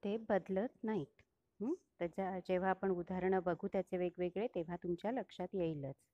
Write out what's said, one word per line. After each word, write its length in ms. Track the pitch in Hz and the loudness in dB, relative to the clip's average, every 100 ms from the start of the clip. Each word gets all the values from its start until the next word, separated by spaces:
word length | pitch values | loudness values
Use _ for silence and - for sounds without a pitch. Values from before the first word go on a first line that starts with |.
ते 120 | 208 220 | -2 -4
बदलत 680 | 220 196 180 190 240 _ | 2 0 2 0 -2 _
नाहीत. 380 | 220 214 139 _ _ _ _ _ | -2 -2 -4 _ _ _ _ _
हं? 120 | 214 370 _ _ | -4 -4 _ _
तर 60 | 175 | -4
ज्या-, 320 | 165 190 190 | -2 -4 -4
जेव्हा 320 | 175 185 190 | 0 2 4
आपण 200 | 185 196 | 2 2
उदाहरणं 500 | 180 170 185 180 190 180 | 0 0 0 4 4 2
बघू 220 | 170 202 | 0 0
त्याचे 280 | 196 185 185 | 0 0 0
वेगवेगळे, 500 | 180 175 180 185 233 | 0 0 -2 0 -2
तेव्हा 300 | - 165 175 | -2 -4 -4
तुमच्या 360 | 175 175 202 | -2 -2 0
लक्षात 360 | 254 202 - 180 | -2 -4 -6 -4
येईलच. 400 | 196 165 156 135 139 _ | 0 0 0 -6 -8 _